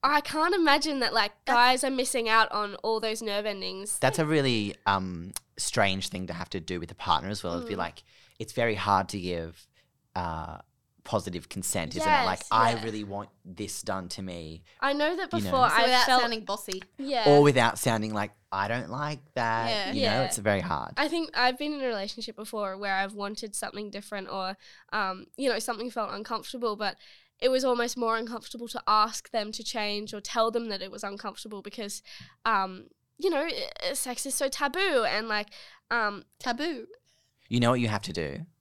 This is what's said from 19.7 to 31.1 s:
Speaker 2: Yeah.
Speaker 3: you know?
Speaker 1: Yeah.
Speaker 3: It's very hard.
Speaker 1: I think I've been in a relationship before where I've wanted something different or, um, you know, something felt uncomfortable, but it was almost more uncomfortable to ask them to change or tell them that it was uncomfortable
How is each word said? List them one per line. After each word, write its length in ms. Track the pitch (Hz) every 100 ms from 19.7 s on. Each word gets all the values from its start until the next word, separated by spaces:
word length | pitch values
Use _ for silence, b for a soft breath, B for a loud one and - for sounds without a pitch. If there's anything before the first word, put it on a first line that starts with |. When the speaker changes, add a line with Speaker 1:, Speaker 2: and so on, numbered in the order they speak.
Speaker 2:
Yeah. 220 | 214 196
Speaker 3:
you 80 | -
know? 40 | -
Speaker 1:
Yeah. 160 | 110
Speaker 3:
It's 140 | 135 -
very 220 | 196 101
hard. 340 | 175 73 57 -
Speaker 1:
I 100 | 294
think 220 | 330 320 -
I've 200 | 247 262
been 140 | 294
in 60 | 294
a 60 | 254
relationship 480 | 220 202 - 226 214
before 400 | 214 220 202 190
where 180 | 202 190
I've 180 | 196
wanted 400 | 208 202 214 214
something 340 | 202 - 208 208
different 380 | 196 202 208 190
or, 280 | 196 185 202 B B B
um, 340 | 214 190 185 - -
you 120 | 269
know, 100 | 220
something 300 | 226 220 240
felt 180 | 233 208
uncomfortable, 600 | 196 220 226 - 254 233
but 220 | 208 208 - B B B _
it 120 | 254
was 140 | 262
almost 320 | 262 240 240 247
more 200 | 233 226
uncomfortable 500 | 233 233 - 233 233
to 160 | - -
ask 420 | 214 220 - -
them 220 | 233 208
to 100 | 214
change 500 | 220 233 208 208 214
or 80 | 208
tell 300 | - 240 226
them 200 | 233 233
that 120 | 196
it 80 | 190
was 140 | 202
uncomfortable 580 | 202